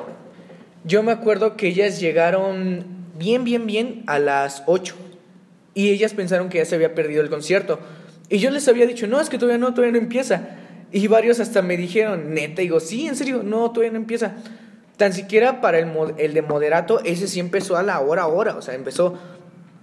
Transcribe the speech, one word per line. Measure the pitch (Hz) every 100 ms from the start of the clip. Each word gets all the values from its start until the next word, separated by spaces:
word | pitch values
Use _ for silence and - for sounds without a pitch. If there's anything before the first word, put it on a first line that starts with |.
| - - - - - - - -
yo | 165 202
me | 220
acuerdo | 226 220 202 220 -
que | 180
ellas | 175 208 165
llegaron | 170 156 170 190 196 190 185 180 180 - - 156
bien, | 175 247 240
bien, | 240 226
bien | 208 247 - -
a | 147
las | 143 139 139 - -
ocho, | - - - - - _ - _ _ _ 202
y | 202
ellas | 196 214 214
pensaron | 180 185 185
que | 175
ya | 156
se |
había | 170 160 165
perdido | 151 151
el | 147
concierto, | 151 147 294 - 151 - - - - -
y | 202
yo | 254
les | 285 269
había | 240 240
dicho, | 233 208
"No, | 269
es | 302
que | 247
todavía | 240 240
no, | 254 240
todavía | 240
no | 233
empieza", | 233 247 254 175 - - - - -
y | 202 202
varios | 220 233 233
hasta | 214 208
me | 180 175
dijeron, | 175 214 220 185 151
"¿Neta?". | 156 151 170
Digo, | 180 185
"Sí, | - 226 320
en | 254
serio, | 277 247
no, | 202 220 233
todavía | 233 226
no | 220
empieza". | 226 233 214 - - - - - _ -
Tan | 202
siquiera | 185 196 214 247 247
para | 214 165
el | 165
mo-, | 160 156 156
el | 156
de | 151
Moderato, | 151 147 151 165 175 226
ese | 175 170 196
sí | 180
empezó | 175 196 180 175
a |
la | 202 170
hora, | 139 175 165
hora, | 175 220 -
o |
sea, | -
empezó | 127 135 127 175 175 - - - - - -